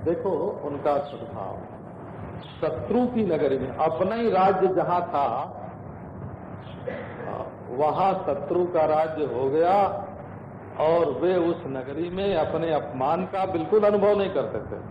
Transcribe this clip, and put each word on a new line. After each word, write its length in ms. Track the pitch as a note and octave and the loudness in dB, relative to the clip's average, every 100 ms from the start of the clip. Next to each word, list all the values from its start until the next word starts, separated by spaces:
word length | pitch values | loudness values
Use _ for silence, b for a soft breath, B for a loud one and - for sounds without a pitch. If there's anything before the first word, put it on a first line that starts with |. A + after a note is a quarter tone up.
देखो 260 | D3+ F3 G3 D#3+ F#3 - | 0 0 0 0 -2 -4
उनका 340 | D3 C#3+ D3+ C#3+ | -6 -2 0 0
स्वभाव, 600 | - - A2+ A2 F#2+ - - - - - - - - - - - | 0 -8 -10 -8 -8 -8 -12 -14 -16 -14 -14 -12 -12 -12 -14 -4
शत्रु 460 | D#3+ - - A3+ B3 | -4 -4 0 2 2
की 180 | A#3 G3+ | 2 2
नगरी 340 | D#3 D3 C3+ | 2 2 2
में, 180 | B2+ B2+ | -2 0
अपना 380 | D#3+ D#3+ F#3+ A3+ | 0 2 0 2
ही 140 | A#3 | 2
राज्य 380 | F#3 F#3+ G3 F#3+ | 4 4 4 4
जहां 340 | F3+ D#3 F3 | 2 2 0
था 560 | F3 D3 C3+ A#2 E3 - - - - - - - - - - - - - - - - - - A2 - - - | 0 0 0 0 -6 -8 -12 -12 -14 -14 -14 -12 -12 -12 -14 -14 -14 -10 -8 -8 -10 -10 -8 -8 -8 -10 -10
वहां 440 | B2 D3+ D3+ F#3+ | 0 0 4 2
शत्रु 520 | F#3 - C#3 - F3 F3 | 2 -2 -4 0 0 2
का 200 | E3+ D#3 | 4 4
राज्य 400 | D#3 D#3+ D#3 C#3 | 4 2 0 -2
हो 240 | A#2+ C3+ | 0 2
गया 380 | D3+ E3+ G3+ G3 - - - - - - - - - | 4 4 6 4 0 -8 -12 -14 -14 -14 -14 -14 0
और 320 | D#3 E3+ D#3 | 4 4 4
वे 240 | B2 F3 F3+ | 2 2 4
उस 280 | E3+ E3+ D3 | 2 0 -4
नगरी 420 | C3+ - D3 F3 | -6 -6 -4 -4
में 260 | F#3 G3 F3+ | -2 0 2
अपने 380 | D3 D#3+ E3 | 2 0 0
अपमान 520 | D3 - C3 C3+ E3+ F#3 | 0 -2 -2 0 2 0
का 200 | G3 F#3+ | -2 0
बिल्कुल 380 | E3+ D#3 G#3+ | 0 4 6
अनुभव 340 | G#3 G#3 G3+ G3+ | 6 6 6 4
नहीं 160 | F#3+ | 2
करते 240 | C#3+ A2+ A2 | 0 -2 -4
थे। 220 | G#2 G2+ - | -6 -10 -10